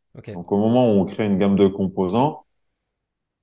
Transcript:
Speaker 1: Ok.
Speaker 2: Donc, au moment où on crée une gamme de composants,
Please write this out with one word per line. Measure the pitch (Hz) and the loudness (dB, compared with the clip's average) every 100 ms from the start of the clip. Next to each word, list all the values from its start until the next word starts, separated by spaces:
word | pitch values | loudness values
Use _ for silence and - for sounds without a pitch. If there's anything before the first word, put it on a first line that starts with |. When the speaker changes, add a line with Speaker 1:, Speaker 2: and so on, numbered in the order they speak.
| _ - | _ -20
Speaker 1:
Ok. | - | -16
Speaker 2:
Donc, | 90 87 | -14 -4
au | 101 | 0
moment | 110 123 120 | 2 2 4
où | 101 | 2
on | 90 | 0
crée | - 107 | -2 -2
une | 95 | 0
gamme | 98 98 | 2 2
de | 98 | 2
composants, | 95 95 - 92 110 143 - - _ _ _ _ _ _ _ _ _ | 0 -4 -4 -2 0 -2 -4 -16 _ _ _ _ _ _ _ _ _